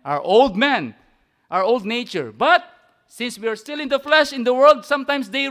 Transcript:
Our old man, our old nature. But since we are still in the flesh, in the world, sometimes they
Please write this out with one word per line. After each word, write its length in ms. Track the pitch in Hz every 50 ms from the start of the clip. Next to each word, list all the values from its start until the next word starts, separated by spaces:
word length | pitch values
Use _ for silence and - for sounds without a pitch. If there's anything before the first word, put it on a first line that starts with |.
| -
Our 160 | 139 147 143
old 340 | - 165 196 233 277 240 175
man, 400 | 202 269 285 262 202 143 113 - _ _ _ _ _ _ _ _ _ _ -
our 120 | 160 185 190
old 200 | 220 247 247 190
nature. 460 | 214 233 240 247 - - 165 131 110
But 320 | 104 113 247 302 349 339 - - _ _ _ _ _ _ _
since 300 | _ _ - 233 240 -
we 100 | 196 220 226
are 80 | 220
still 220 | 214 - 285 294 294
in 100 | 302 247
the 100 | 277 269
flesh, 320 | - 294 302 311 294 294
in 140 | 277 269 226
the 80 | 247 254
world, 320 | 254 277 302 302 240 -
sometimes 440 | - 285 277 262 - 285 277 240 190
they 160 | 214 277 277 277